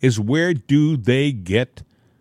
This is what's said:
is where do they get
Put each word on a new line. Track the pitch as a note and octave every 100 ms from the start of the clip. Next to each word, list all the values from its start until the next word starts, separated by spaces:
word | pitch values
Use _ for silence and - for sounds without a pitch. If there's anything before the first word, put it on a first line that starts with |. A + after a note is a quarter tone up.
is | C3 A2
where | G#2+ D3 F3
do | D3+ - C#3+ D3+ D3+
they | G#2 C3 C#3+
get | A#2+ F2 G#2 B2+ - - _ _ _